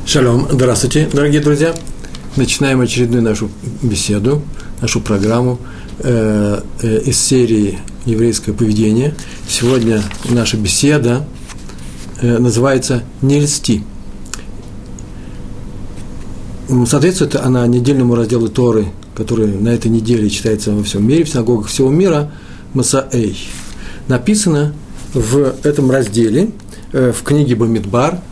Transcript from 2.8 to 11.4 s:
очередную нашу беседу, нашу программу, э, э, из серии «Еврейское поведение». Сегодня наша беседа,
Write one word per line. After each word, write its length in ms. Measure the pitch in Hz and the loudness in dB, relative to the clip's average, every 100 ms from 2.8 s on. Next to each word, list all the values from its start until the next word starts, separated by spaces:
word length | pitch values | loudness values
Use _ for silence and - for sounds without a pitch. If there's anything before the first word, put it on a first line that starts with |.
очередную 420 | 120 - 120 120 | 2 0 2 2
нашу 260 | 113 104 110 - - - | 2 0 -4 -8 -10 -4
беседу, 600 | 120 98 - 104 113 147 147 - - - | -2 -2 -2 0 2 0 -4 -10 -10 -6
нашу 200 | 120 113 | -4 -2
программу, 600 | 110 101 104 117 123 123 - - - - | -2 0 2 2 0 -2 -8 -14 -14 -6
э, 600 | 127 117 110 107 104 101 - - | 0 2 2 2 0 -2 -6 -4
э, 200 | 117 110 | 0 0
из 180 | 127 123 | 0 0
серии 580 | - 131 117 110 101 92 - - | 2 4 4 4 2 -2 -10 -8
«Еврейское 480 | 123 110 117 107 - | -2 2 2 0 -4
поведение». 600 | 92 110 104 107 113 143 151 - - - | 0 0 2 4 4 0 -4 -10 -12 -6
Сегодня 540 | - 120 131 113 110 101 - - | 0 2 4 2 2 0 -6 0
наша 280 | 120 110 113 | 0 2 0
беседа, 680 | 98 - 143 151 117 123 151 - | 0 2 4 4 2 0 -4 -10